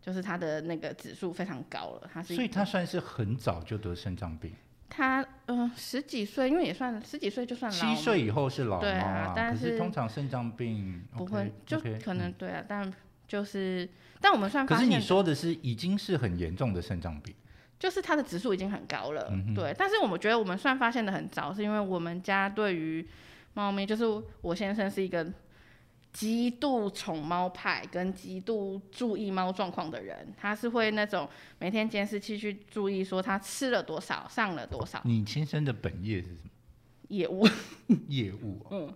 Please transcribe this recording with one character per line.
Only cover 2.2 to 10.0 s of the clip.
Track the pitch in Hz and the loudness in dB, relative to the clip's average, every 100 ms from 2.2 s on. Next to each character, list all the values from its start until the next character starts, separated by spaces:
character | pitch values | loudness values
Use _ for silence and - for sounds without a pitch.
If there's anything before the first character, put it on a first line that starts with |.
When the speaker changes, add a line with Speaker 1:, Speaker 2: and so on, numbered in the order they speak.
Speaker 1:
是 | 175 | -4
一 | 175 | 0
个 | |
Speaker 2:
所 | 240 | 0
以 | |
它 | - | 2
算 | 196 190 175 | 2 2 0
是 | 180 | -2
很 | - - 104 113 | -4 -2 0 0
早 | - 85 | 0 -2
就 | 80 107 | -2 -4
得 | 87 | -4
肾 | 87 - 90 | -4 -4 -4
脏 | 87 80 | -4 -6
病。 | 82 - - - - | -10 -12 -20 -20 -16
Speaker 1:
它， | - 262 262 269 - - | 0 2 2 -2 -8 -4
呃， | 240 240 240 | 0 0 -2
十 | - 247 | -4 -4
几 | 285 254 | -4 -4
岁， | 202 - 262 | -2 2 4
因 | 320 | 4
为 | |
也 | 285 | 2
算， | 180 254 220 | 0 -4 -4
十 | 226 294 | -8 -4
几 | 196 | -2
岁 | 254 247 | -2 -4
就 | |
算 | 247 240 | -4 -2
老 | 185 | 0
嘛。 | - | 2
Speaker 2:
七 | 226 | 2
岁 | - 202 | 4 4
以 | 113 | 4
后 | 104 139 | 2 2
是 | 131 | 0
老 | 123 95 | 0 2
猫 | 202 | 2
啊， | |
Speaker 1:
对 | |
啊， | 135 98 - - 90 | 2 0 0 0 0
但 | 233 | 0
是 | 240 240 | 0 0
Speaker 2:
可 | |
是 | 233 | 0
通 | 220 | 0
常 | - | 0